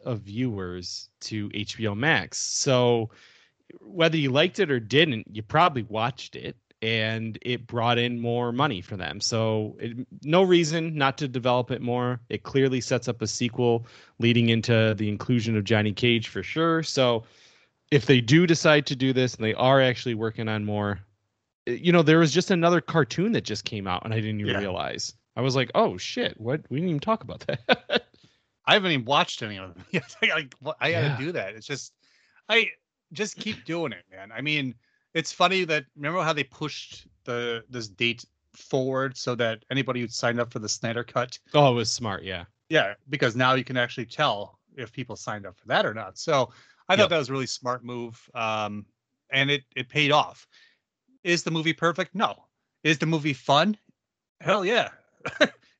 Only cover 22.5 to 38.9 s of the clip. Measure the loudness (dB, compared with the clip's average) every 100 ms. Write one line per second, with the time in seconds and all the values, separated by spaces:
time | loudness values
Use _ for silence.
22.5 | 2 4 2 2 0 0 0 -2 -2 -4
23.5 | -6 -6 -6 -4 -4 -4 -4 -2 -4 -2
24.5 | -2 -4 -4 -6 -8 -10 -12 _ -4 0
25.5 | 0 0 2 0 -2 -8 -6 -6 -6 -6
26.5 | -6 -4 -4 -2 -2 -2 -4 -6 -10 -6
27.5 | -4 0 0 0 -4 -4 _ _ _ _
28.5 | _ 2 4 4 0 2 2 2 -4 -8
29.5 | -8 -14 -18 -6 -6 -6 -4 -2 -2 -6
30.5 | -10 -12 -4 -2 0 0 -2 -4 -6 -8
31.5 | -12 -10 -10 -10 _ _ _ _ _ 0
32.5 | 2 2 -6 _ _ _ -8 -8 -6 -10
33.5 | -8 -6 -6 -6 -8 _ -20 -16 -8 -2
34.5 | -2 -4 -10 _ _ _ -6 -6 0 2
35.5 | 2 0 -2 -4 -8 -4 -2 0 -2 -4
36.5 | -8 -10 -10 -14 -20 -20 _ -8 -6 -4
37.5 | -6 -10 -12 -12 -2 -2 -2 -10 _ _
38.5 | -20 -4 -2 0